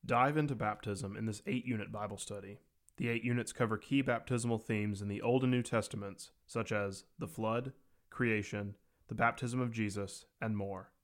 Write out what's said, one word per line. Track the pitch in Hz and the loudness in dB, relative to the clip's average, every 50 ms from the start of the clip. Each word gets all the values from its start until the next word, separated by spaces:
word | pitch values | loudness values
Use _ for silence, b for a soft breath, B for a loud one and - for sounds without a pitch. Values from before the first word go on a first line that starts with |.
| - | 0
Dive | - 123 117 127 139 151 | 2 4 6 6 6 6
into | 156 151 143 135 | 4 2 2 0
baptism | 110 113 107 104 - - 110 101 95 - 95 101 | 0 0 -2 -2 -2 -4 -6 -4 -4 -4 -6 -4
in | 110 110 | -4 -4
this | 110 104 - - | -4 -4 -4 -4
eight-unit | - 202 127 - 123 120 107 101 - | -4 -4 -4 -2 -2 -4 -4 -4 -6
Bible | - 104 104 98 104 | -6 -6 -6 -6 -6
study. | 98 - - 104 101 98 98 101 - _ _ _ _ _ - _ | -8 -8 -8 -8 -10 -8 -12 -14 -16 _ _ _ _ _ -20 _
The | - - | -2 0
eight | 117 117 117 113 | 0 0 0 2
units | 123 120 120 113 - - | 2 2 2 0 -4 0
cover | - 123 110 110 | 0 2 2 2
key | 104 - - 135 139 | -2 -2 2 2 2
baptismal | 131 127 120 113 - - 127 120 113 120 117 | 4 4 2 0 0 0 0 0 2 2 0
themes | 110 - - 117 104 104 104 104 98 | 0 0 0 0 0 2 0 -2 -2
in | 101 | -2
the | 104 101 104 | -4 -4 0
Old | - 117 123 131 131 | 2 4 4 4 6
and | 127 | 4
New | 127 123 | 4 4
Testaments, | 117 - - 113 104 - - 110 101 98 98 - - - _ _ _ | 2 2 0 0 0 0 -6 -6 -6 -8 -10 -12 -16 -18 _ _ _
such | _ - 113 110 - 110 | _ -4 -4 -2 0 0
as | 104 101 98 95 - - _ _ | 0 0 -2 -4 -8 -14 _ _
the | - - | -10 -10
flood, | 101 - - 113 110 113 120 127 135 - - _ _ _ _ _ _ | -8 -4 -2 0 0 0 0 -2 -4 -10 -12 _ _ _ _ _ _
creation, | - - 127 117 110 107 101 - - 104 101 101 101 _ _ _ _ _ _ | -2 2 4 4 4 2 2 0 -4 -4 -4 -4 -6 _ _ _ _ _ _
the | - - | -8 0
baptism | 110 - 117 117 - - 120 120 127 | 4 4 4 4 2 -4 -2 0 0
of | 127 120 | 0 0
Jesus, | 113 113 107 104 95 104 98 92 - - - _ _ _ | 0 0 0 0 0 -4 -6 -6 -8 -14 -18 _ _ _
and | - 113 107 | -2 -2 0
more. | 104 98 98 98 92 95 - _ _ | 0 -2 -4 -6 -8 -10 -14 _ _